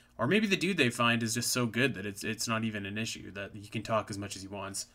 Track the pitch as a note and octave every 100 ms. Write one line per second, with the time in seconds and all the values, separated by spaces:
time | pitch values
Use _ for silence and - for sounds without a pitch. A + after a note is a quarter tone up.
0 | _ - A#2+ G3+ G#3+ F3+ E3+ F3+ B2 A#2
1 | A#2+ A#2 A2+ A#2 - B2+ A#2+ A2 C3 F#2
2 | G2+ G2+ G2+ A2+ - A2 A2+ G#2 G2 G#2
3 | A2 - G2 F#2+ G2 G#2+ G2+ A2 G#2+ A2
4 | G2+ G2+ G2+ G2 F#2+ G2+ G2 G2 -